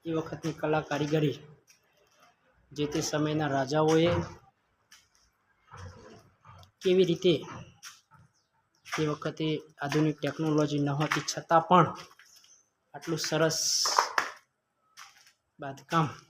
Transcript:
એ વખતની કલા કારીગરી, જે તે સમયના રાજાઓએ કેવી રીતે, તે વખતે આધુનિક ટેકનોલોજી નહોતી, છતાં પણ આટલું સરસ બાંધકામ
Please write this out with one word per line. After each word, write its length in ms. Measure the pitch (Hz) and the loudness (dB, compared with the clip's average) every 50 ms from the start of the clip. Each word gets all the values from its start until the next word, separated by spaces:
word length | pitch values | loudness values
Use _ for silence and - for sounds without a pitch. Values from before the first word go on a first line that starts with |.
| _ | _
એ 40 | 165 160 | -2 -4
વખતની 440 | 160 160 - - 156 - 160 147 - | -4 -4 -4 -10 -8 -6 -8 -6 -4
કલા 280 | - 156 156 156 151 - | -2 0 0 -2 -2 -2
કારીગરી, 480 | 147 143 151 147 156 156 151 143 123 - - - - _ _ _ - _ _ _ _ _ _ _ _ _ - _ _ _ _ _ _ _ _ _ | -4 -4 -2 0 0 0 0 0 -2 -4 -12 -20 -20 _ _ _ -20 _ _ _ _ _ _ _ _ _ -20 _ _ _ _ _ _ _ _ _
જે 140 | 143 143 147 | -6 -4 -4
તે 120 | 147 - 160 | -2 -2 -4
સમયના 520 | 151 - - 151 151 151 151 156 156 143 135 | -4 -2 -2 0 0 0 0 -2 -2 0 0
રાજાઓએ 560 | 139 135 127 147 156 156 156 160 160 165 175 170 170 - - - - - - _ _ _ _ _ _ _ _ - - _ _ _ _ _ _ _ _ _ _ _ _ _ _ - 95 92 92 - - - - - - _ - _ _ _ - - - - _ _ _ | 0 0 0 2 2 4 4 4 4 4 4 2 0 -2 -6 -10 -18 -20 -20 _ _ _ _ _ _ _ _ -20 -20 _ _ _ _ _ _ _ _ _ _ _ _ _ _ -20 -18 -18 -18 -18 -20 -20 -20 -20 -20 _ -20 _ _ _ -20 -20 -20 -20 _ _ _
કેવી 280 | - 190 180 185 185 165 | 0 2 4 6 4 4
રીતે, 240 | 170 - - 180 165 101 - - - - - - - _ - - - - _ _ - - _ _ _ _ _ _ _ _ _ _ _ _ _ | 2 2 2 2 2 2 -2 -8 -14 -16 -16 -18 -20 _ -20 -20 -20 -20 _ _ -20 -20 _ _ _ _ _ _ _ _ _ _ _ _ _
તે 160 | - - - 156 151 | -8 -4 -2 -2 -2
વખતે 380 | 147 147 - 160 143 - 160 156 156 147 - - _ - 143 | -2 -4 -6 -8 -6 -4 -4 -4 -4 -4 -6 -12 _ -8 -6
આધુનિક 340 | 143 143 151 151 156 147 | -2 0 2 2 2 0
ટેકનોલોજી 680 | - - 143 143 - 160 156 151 151 151 143 147 147 143 | -2 -4 -4 -4 -2 -2 0 2 2 2 0 0 -2 0
નહોતી, 420 | 143 139 143 156 143 - 151 147 - | 0 0 -2 -2 -2 -2 -2 -4 -6
છતાં 380 | - 151 - _ 165 170 170 | -8 -10 -2 _ 2 2 6
પણ 200 | - 180 180 160 - - - - - - - - _ _ - _ _ _ _ _ _ _ _ _ _ - | 6 6 6 6 6 0 -10 -14 -20 -20 -20 -20 _ _ -20 _ _ _ _ _ _ _ _ _ _ -20
આટલું 280 | 147 - 165 165 156 - | -14 -6 -4 -4 -4 -2
સરસ 320 | - 160 156 160 160 156 - - - - - - - - - - - - - - - - - _ _ _ _ _ _ _ _ _ _ _ - - - _ - _ _ _ _ _ _ _ _ | -2 0 2 2 2 2 0 -2 0 0 0 0 2 0 0 0 0 -4 -6 -6 -6 -12 -18 _ _ _ _ _ _ _ _ _ _ _ -20 -20 -20 _ -20 _ _ _ _ _ _ _ _
બાંધકામ 480 | 147 139 131 135 - _ 170 165 156 127 110 - - | -12 -12 -12 -14 -8 _ 0 0 0 0 -4 -12 -20